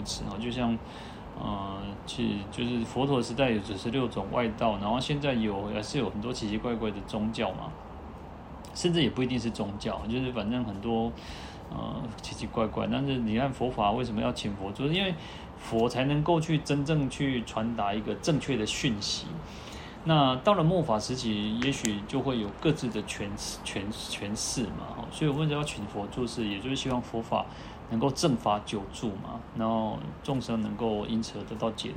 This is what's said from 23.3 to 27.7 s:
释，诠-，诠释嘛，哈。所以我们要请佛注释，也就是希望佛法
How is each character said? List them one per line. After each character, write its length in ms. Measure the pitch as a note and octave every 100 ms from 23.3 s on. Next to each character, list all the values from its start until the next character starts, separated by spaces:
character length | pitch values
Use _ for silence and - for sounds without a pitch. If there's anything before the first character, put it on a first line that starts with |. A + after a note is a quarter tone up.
| G#2
释， 220 | - -
诠-， 200 | - G#2 G2+
诠 420 | - - - G2+ A2
释 280 | - C3+
嘛， 240 | G2 F2+ - -
哈。 80 | A2
所 160 | - D#3
以 20 |
我 60 | C#3
们 120 | D#3
要 160 | D3
请 220 | D3 - G2
佛 220 | G#2 G2+
注 180 | C3 A#2
释， 220 | A#2+ G#2+
也 120 | G2
就 80 | C3
是 60 | C3+
希 140 | C3+
望 100 | B2
佛 220 | - A2+
法 240 | A2+ G#2+ - - -